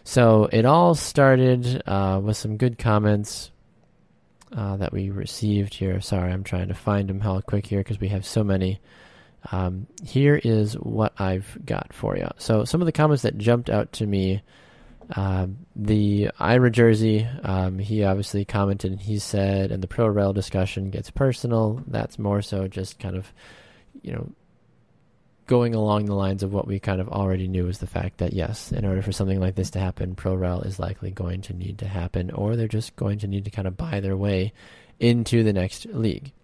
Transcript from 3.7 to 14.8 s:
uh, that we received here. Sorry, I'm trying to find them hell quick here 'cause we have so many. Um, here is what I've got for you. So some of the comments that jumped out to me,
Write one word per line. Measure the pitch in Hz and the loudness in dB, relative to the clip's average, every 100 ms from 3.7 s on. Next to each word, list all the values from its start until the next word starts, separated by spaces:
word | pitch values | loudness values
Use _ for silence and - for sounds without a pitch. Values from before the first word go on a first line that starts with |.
| _ _ _ _ _ _ _ - - | _ _ _ _ _ _ _ -12 -4
uh, | 101 98 | -2 -2
that | 98 | -2
we | 98 98 | -2 -4
received | 98 101 - 107 101 101 | -4 -8 -4 0 0 0
here. | - 95 98 | -2 -2 -2
Sorry, | - 95 90 | -2 -2 0
I'm | 92 | -2
trying | 98 90 95 | -4 -4 -4
to | |
find | 95 - 101 98 | -4 -2 0 0
them | 98 | -2
hell | 104 95 | -2 -2
quick | - 104 - | -2 -4 -2
here | 101 | -4
'cause | 98 104 | -2 -4
we | 98 | -2
have | 98 | -4
so | - 113 | -2 -2
many. | 104 95 92 98 _ - - - - _ - | 0 2 0 -4 _ -20 -20 -20 -20 _ -8
Um, | 95 92 92 113 - | -4 -2 -4 -10 -14
here | 170 131 143 147 | -4 2 4 4
is | 117 110 104 | 4 2 2
what | - - 110 107 - | -2 -4 -2 -2 0
I've | 95 92 104 - - | -2 -2 -4 -12 -6
got | 50 - | -6 -8
for | - - 50 | -6 -4 -4
you. | 50 - | -6 -6
So | - 110 | 0 2
some | 127 165 | 2 0
of | 170 | 0
the | |
comments | 151 151 143 | 2 4 4
that | 107 104 | 0 0
jumped | 107 120 120 | 2 2 2
out | 107 - | 0 -2
to | - 107 | -4 0
me, | 98 95 98 - - - - | 2 2 0 -4 -20 -20 -20